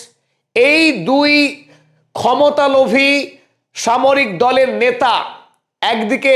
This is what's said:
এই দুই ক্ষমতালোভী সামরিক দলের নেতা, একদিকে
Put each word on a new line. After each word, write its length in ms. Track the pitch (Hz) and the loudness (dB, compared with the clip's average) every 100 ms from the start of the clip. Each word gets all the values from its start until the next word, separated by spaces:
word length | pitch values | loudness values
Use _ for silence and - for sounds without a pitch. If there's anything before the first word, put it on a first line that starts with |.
| - _ _ _ _ 220 | -14 _ _ _ _ 0
এই 260 | 262 311 320 240 170 | 2 4 2 0 -2
দুই 240 | 269 294 294 285 285 _ _ _ _ _ - | 0 2 2 0 -4 _ _ _ _ _ -6
ক্ষমতালোভী 960 | 226 262 294 294 277 269 262 247 277 285 262 - _ _ _ - | -2 2 0 2 0 2 2 2 2 0 -4 -14 _ _ _ -8
সামরিক 540 | - 247 269 277 254 175 | -2 0 2 0 -2 0
দলের 320 | 240 262 254 214 | 0 2 0 0
নেতা, 360 | 240 240 262 196 - - _ _ _ - | -2 0 -2 -2 -6 -14 _ _ _ -8
একদিকে 500 | 190 226 214 262 269 | -4 -4 -4 -2 0